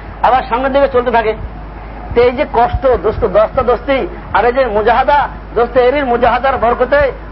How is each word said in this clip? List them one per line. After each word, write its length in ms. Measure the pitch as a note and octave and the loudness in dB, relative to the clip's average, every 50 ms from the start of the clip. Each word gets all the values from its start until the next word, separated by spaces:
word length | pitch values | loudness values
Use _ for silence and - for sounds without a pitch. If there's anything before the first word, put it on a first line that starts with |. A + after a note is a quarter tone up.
| - - - - - | -14 -14 -8 -2 0
আবার 200 | G3+ A#3+ C4 B3+ - | 2 2 2 0 -2
সামনের 240 | A#3 A#3+ C4 C4+ C4 | -4 -2 -2 0 2
দিকে 160 | C#4 C#4 - | 2 2 2
চলতে 220 | A#3+ B3 A#3+ B3 | 2 0 0 2
থাকে। 240 | A3+ A#3 A3 G#3+ G#3+ - - - - - - - - - - - - - - - - | 0 0 0 0 -2 -4 -8 -12 -12 -14 -14 -16 -16 -16 -16 -16 -14 -14 -12 -2 2
তো 60 | A#3+ | 2
এই 120 | A#3+ B3 B3+ | 2 4 2
যে 140 | B3 D4 - - | 0 -4 -2 0
কষ্ট, 340 | A3 A#3+ - - - - C4+ B3 G3 E3 | 0 0 2 0 0 0 2 0 2 0
দোস্ত, 240 | G#3+ G#3 - B3 | -2 -2 -2 -2
দস্তাদস্তি, 800 | G#3 F3+ G3+ A3 A3 - C4+ B3 A#3+ A#3+ - - C4+ C4+ C4 G#3 - - - - - - | 0 2 2 2 2 0 -2 0 0 0 0 0 -2 -2 -2 -2 -4 -8 -12 -12 -4 -2
আর 100 | F#3 G#3+ | 0 0
এই 80 | A#3+ A#3+ | 2 2
যে 140 | C4+ C4 | 2 0
মুজাহাদা, 640 | A#3 G3+ G#3+ G#3 A3+ A3+ B3 C4 C4+ C#4+ C#4+ B3 - - - - - - | 0 0 0 2 2 2 2 2 2 2 2 2 -2 -6 -12 -14 -6 -2
দোস্ত, 220 | G3+ A#3+ A#3 - | -2 -2 2 2
এরই 260 | C4 A#3+ B3 C4+ D4 C#4 | 2 4 4 2 2 0
মুজাহাদার 560 | B3 A#3+ A#3 A#3+ A#3+ A3+ B3 B3 C4+ C4 - | 0 0 2 2 2 2 2 0 0 0 0
বরকতে 540 | A3 A#3 A#3+ A3+ B3 A#3+ C#4 C#4+ D4 C4 - - - - | 0 0 2 0 0 2 2 2 2 2 -2 -6 -12 -4